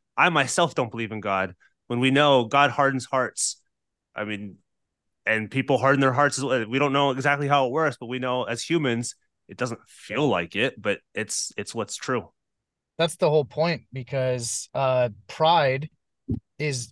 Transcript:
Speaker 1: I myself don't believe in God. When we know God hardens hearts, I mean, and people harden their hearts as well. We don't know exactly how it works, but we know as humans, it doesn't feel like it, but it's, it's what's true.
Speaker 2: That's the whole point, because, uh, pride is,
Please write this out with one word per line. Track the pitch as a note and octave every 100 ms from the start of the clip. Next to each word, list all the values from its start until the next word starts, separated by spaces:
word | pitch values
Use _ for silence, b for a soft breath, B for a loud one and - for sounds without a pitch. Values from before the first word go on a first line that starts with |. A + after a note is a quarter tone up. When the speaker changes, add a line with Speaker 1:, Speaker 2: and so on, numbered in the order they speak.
| _ -
Speaker 1:
I | E3
myself | D#3+ C3 - E3+ -
don't | A#2
believe | A2+ A2
in | G#2+
God. | G2+ F#2+ F#2+ F2+ _ _ -
When | A#2+
we | C3
know | C3+ D3 C3+ A2
God | C#3 C#3+
hardens | A#2+ C3+ C3 -
hearts, | C3 A#2+ - - - _ _ _ _ _ -
I | G#2+
mean, | G2+ G#2 - _ _ _ _ _ _ -
and | A2 G#2+
people | C3+ C3 B2+
harden | C3 C#3
their | C3+
hearts | B2+ C#3+ -
as |
well. | C3 B2+ A2
We | C3
don't | C#3+
know | C#3 C#3+
exactly | C3 C#3+ C#3+ C#3+
how | C#3+ C3
it |
works, | C#3+ D#3 B2+
but | A#2+
we | B2+
know | B2+ B2+
as | A2 A#2
humans, | - E3 C#3 A#2 B2 - _ _ -
it | G2
doesn't | B2 A#2 _
feel | - - A2 D3
like | F#2 E2+ G2
it, | B2 -
but | G2+ G2 _ -
it's, | A2 - - -
it's | G2+
what's | A#2 G#2 -
true. | - B2 F2+ _ _ _ _ _ _ -
Speaker 2:
That's | E3 -
the | E3
whole | D3+ C3+
point, | - E3 D#3 -
because, | C3 B2 C3+ B2+ B2+ A#2 - -
uh, | C3 C3+ B2+ B2 G2+ -
pride | - D#3+ E3+ C#3 C3+ D#3 _ _ _ - - - -
is, | D3+ C3 A2+